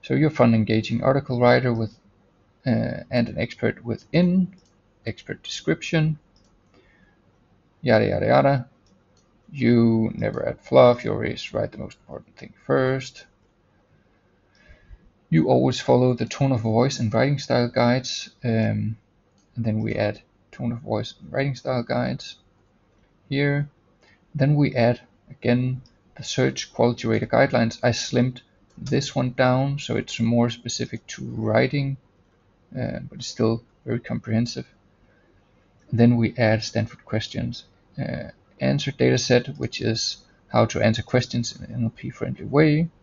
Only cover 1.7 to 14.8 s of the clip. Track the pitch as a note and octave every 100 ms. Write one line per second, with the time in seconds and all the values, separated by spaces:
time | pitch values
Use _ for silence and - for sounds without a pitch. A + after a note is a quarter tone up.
1.7 | A2+ A2 - _ _ _ _ _ _ C3
2.7 | A#2+ - - - B2 A#2 - - - A2+
3.7 | - A#2 A2 _ E3 F3+ F#3 F3 - _
4.7 | _ _ _ - - - - - - -
5.7 | D#3+ - E3 D#3 D#3 _ _ _ _ _
6.7 | _ _ _ _ _ _ _ _ _ _
7.7 | _ C3 A2 G#2+ F#2+ A2 B2+ C#3 C#3 A#2+
8.7 | _ _ _ _ _ _ _ - C#3 A#2+
9.7 | A#2+ A#2 A2+ A2 - G#2 - - A#2+ -
10.7 | C3 B2 A#2+ A2+ - - B2 - - -
11.7 | - - - - C#2 - - - - -
12.7 | C#3 C3 C3 C3 - - _ _ _ _
13.7 | _ _ _ _ _ _ _ _ _ _
14.7 | -